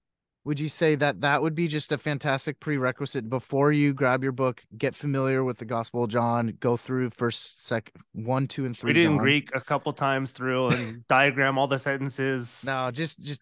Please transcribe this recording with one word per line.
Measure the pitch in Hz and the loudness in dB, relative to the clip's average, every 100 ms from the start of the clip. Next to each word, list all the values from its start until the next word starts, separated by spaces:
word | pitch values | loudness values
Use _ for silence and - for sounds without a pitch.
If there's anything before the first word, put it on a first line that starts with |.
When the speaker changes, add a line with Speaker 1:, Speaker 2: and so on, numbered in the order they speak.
| _ _ _ _ 135 | _ _ _ _ -6
Speaker 1:
Would | 147 | -4
you | 151 | -4
say | - 160 147 | 2 2 4
that | 147 104 | 2 2
that | 143 143 | 2 2
would | 160 156 | 2 0
be | 170 | -2
just | 151 - | 0 -2
a | 147 | -2
fantastic | 151 143 147 135 - 135 | -2 -2 -2 -2 -2 -8
prerequisite | - 147 127 123 139 135 110 | -4 0 0 -2 -6 -6 -4
before | 127 - 135 143 | -6 -2 4 4
you | 151 143 | 6 4
grab | 135 131 131 | 4 2 2
your | 135 | 0
book, | 127 131 120 _ 110 | 0 -2 -2 _ -4
get | 139 | -4
familiar | - 147 135 131 131 127 | -2 -2 0 2 2 0
with | 120 | -4
the | |
Gospel | 113 117 117 120 | -4 -4 -4 -2
of | 117 | 0
John, | 120 117 117 117 - | 2 2 2 0 -2
go | 127 120 | 0 0
through | - 127 123 | -2 -2 -2
First, | - 120 - - - - | -2 -2 -2 -8 -10 -6
Second, | 113 - - - | -4 -6 -18 -16
one, | 92 113 131 135 | -10 -2 0 0
two, | - 131 | -4 -6
and | 120 | -4
three | - | 0
Speaker 2:
Read | 151 | 4
it | 170 | 4
in | |
Speaker 1:
John? | 147 | 4
Speaker 2:
Greek | 127 143 - 131 | 4 2 0 -8
a | |
couple | - 143 - | -4 -2 -2
times | - 139 135 135 | -2 -2 0 -2
through | - 127 127 127 | -4 -2 0 2
and | 123 113 117 - | 0 -2 -10 2
<laughs> | |
diagram | 131 143 131 139 135 | 4 4 4 2 2
all | 139 | 2
the | 131 | 0
sentences. | 143 139 135 127 135 131 120 - 131 | -2 -2 -4 -2 -2 -2 -2 -4 -4
Speaker 1:
No, | 135 127 | -2 -4
just, | 120 160 - | -4 -4 -6
just, | 147 143 | -8 -10